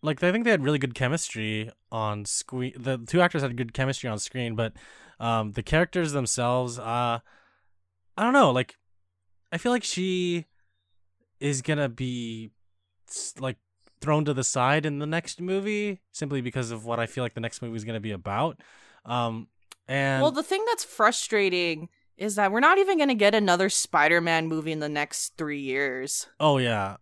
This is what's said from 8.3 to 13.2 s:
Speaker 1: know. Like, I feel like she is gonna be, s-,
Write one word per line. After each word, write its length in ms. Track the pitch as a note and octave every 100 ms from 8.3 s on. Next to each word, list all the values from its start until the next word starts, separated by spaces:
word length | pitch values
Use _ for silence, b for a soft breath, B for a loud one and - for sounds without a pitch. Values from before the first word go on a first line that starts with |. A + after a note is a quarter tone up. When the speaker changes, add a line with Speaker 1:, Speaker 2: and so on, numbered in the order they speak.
Speaker 1:
know. 180 | C#4 F#3+
Like, 240 | B2+ B2+ - _ _ _ _ _ _ _
I 60 | E3+
feel 140 | A#3+
like 120 | B3
she 640 | - - F#3 F#3 F3+ E3+ D#3 _ _ _ _ _ _ _ _ _
is 220 | C#3+ C3+
gonna 280 | B2+ D3+ C#3
be, 600 | A#2 C3 B2 A#2 A2+ A2 _ _ _ _ _ _
s-, 240 | -